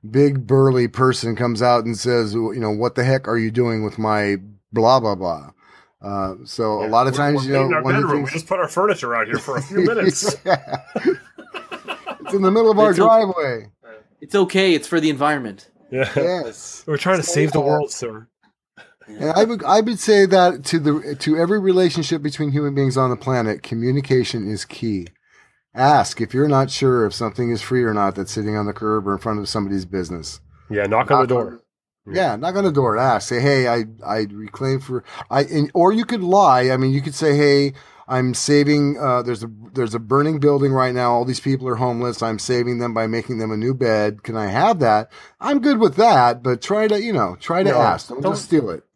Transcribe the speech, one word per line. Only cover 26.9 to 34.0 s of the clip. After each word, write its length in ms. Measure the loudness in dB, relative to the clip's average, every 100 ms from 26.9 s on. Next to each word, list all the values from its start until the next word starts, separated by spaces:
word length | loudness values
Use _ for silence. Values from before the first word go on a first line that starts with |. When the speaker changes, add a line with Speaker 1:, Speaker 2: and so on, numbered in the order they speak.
| 2 0
Speaker 1:
if 80 |
something 360 | -2 -6 -4 -4
is 120 | -4
free 200 | -2 0
or 100 | 0
not 200 | 2 0
that's 160 | -2 -8
sitting 240 | -6 -4 -4
on 100 | -4
the 80 |
curb 340 | -4 -2 -2 -2
or 60 |
in 40 | -4
front 200 | -4 -6
of 80 | -4
somebody's 380 | -4 -2 -4 -4
business. 540 | -8 -6 -10 -12 -18 _ _ _
Speaker 2:
Yeah, 160 | -4 0
knock 240 | 0 2
on 160 | 2 2
the 80 |
Speaker 1:
Knock 100 | 0 -2
Speaker 2:
door. 140 | -12 _ _ _ _ -8
Speaker 1:
on, 80 |
yeah, 220 | -4 -2 -2
knock 200 | -4 -2
on 80 |
the 80 | 0
door 240 | 2 2 2
and 60 |
ask. 240 | 2 0 -2
Say, 120 | 0
"Hey, 280 | 2 2 2
I, 160 | 0 -2 -10